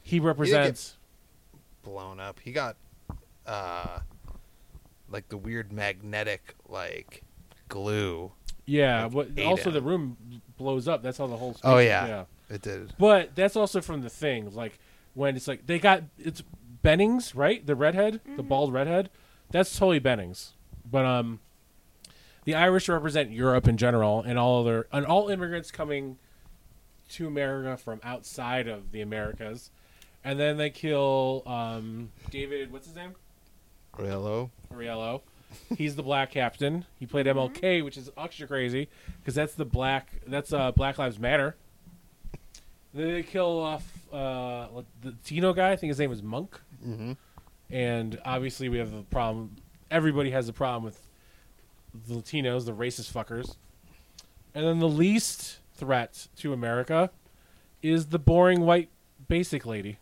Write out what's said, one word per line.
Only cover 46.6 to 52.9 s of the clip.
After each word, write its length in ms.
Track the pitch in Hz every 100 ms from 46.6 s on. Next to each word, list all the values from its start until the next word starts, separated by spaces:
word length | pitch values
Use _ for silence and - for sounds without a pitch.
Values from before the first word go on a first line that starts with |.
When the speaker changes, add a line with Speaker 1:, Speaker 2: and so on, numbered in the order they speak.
| _ 127 120
Speaker 2:
Mm-hmm. 280 | 113 113 135 _ - - _ _
Speaker 1:
And 500 | 131 120 117 113 113
obviously 460 | 123 127 131 - 131
we 80 | 120
have 140 | 113
the 100 | 107
problem. 520 | 98 127 117 110 110 - - - -
Everybody 420 | 165 156 143 135
has 160 | 131 117
a 60 |
problem 300 | 113 135 120
with 240 | 113 - - _ - _ _ _ _ _ - 117 113
the 80 | 120
Latinos, 500 | 110 156 127 127 117
the 80 |
racist 380 | 107 123